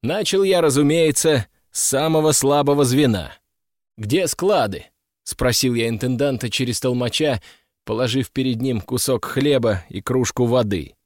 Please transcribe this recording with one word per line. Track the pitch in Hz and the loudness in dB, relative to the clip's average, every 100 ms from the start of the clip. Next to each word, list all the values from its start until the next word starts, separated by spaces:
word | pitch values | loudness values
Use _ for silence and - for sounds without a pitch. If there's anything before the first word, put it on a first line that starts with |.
Начал | 117 185 220 196 | -4 -4 -2 0
я, | 196 180 | 2 4
разумеется, | 165 135 147 160 160 143 165 143 101 _ _ | 4 4 2 4 2 2 2 0 -2 _ _
с | - | -6
самого | - 139 156 160 156 | -2 0 2 2 2
слабого | 147 135 143 143 143 | 2 2 2 2 2
звена. | 135 127 143 104 69 - _ _ _ _ _ - | 2 4 2 0 -4 -16 _ _ _ _ _ -12
«Где | 107 151 208 | -2 -2 -2
склады?» — | - 180 196 110 90 - _ _ _ | -2 0 2 0 -4 -14 _ _ _
спросил | - - 123 117 131 | -16 -4 0 0 0
я | 120 117 | 0 -2
интенданта | 113 127 123 139 131 120 | -2 -2 0 -2 -2 -4
через | - 123 117 | -4 -4 -2
толмача, | 131 123 123 - 156 120 - - _ _ | -2 -2 -2 0 0 -2 -6 -20 _ _
положив | - 110 127 123 123 | -8 -2 0 -2 -2
перед | - 131 117 | -2 -2 -2
ним | 131 120 | -2 -4
кусок | - 123 - 123 - | -4 -4 -2 -2 -2
хлеба | - 147 139 113 95 - | -2 2 2 2 -2 -4
и | 92 | -12
кружку | - 127 123 - 123 | -4 -2 -2 0 0
воды. | 123 113 98 65 _ | 2 0 -2 -6 _